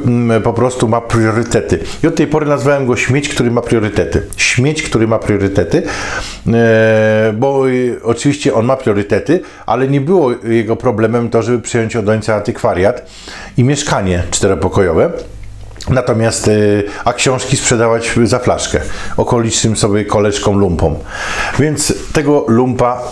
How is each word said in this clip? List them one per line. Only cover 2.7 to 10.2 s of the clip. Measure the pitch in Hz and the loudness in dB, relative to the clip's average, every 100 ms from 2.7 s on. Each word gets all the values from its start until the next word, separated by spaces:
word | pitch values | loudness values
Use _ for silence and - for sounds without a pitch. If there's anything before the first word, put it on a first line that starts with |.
| 143 123 | 0 0
go | 123 | 0
śmieć, | - 139 143 | 0 0 -2
który | - 120 | -2 0
ma | 117 | 0
priorytety. | - 117 104 98 - - - - | 0 0 0 0 0 -2 -4 -4
Śmieć, | - - 139 151 | -2 0 0 -2
który | - 117 113 | -2 0 2
ma | 110 | 0
priorytety, | - 101 98 101 92 - - - - - - - - | 0 0 2 0 0 0 -2 -6 -8 -8 -10 -6 0
e, | 117 117 110 110 110 110 107 110 107 | 2 4 4 4 4 2 2 0 0
bo, | 139 139 131 | 0 2 2
y, | 127 123 - | 0 -2 -2
oczywiście | 113 117 143 143 - | -2 0 0 0 0
on | 113 120 | 2 2
ma | 135 | 0
priorytety, | - 202 202 196 - 180 - - - | 0 0 0 0 2 0 -2 -10 -4
ale | 120 135 | 0 0
nie | 143 | 0
było | 143 185 | 2 2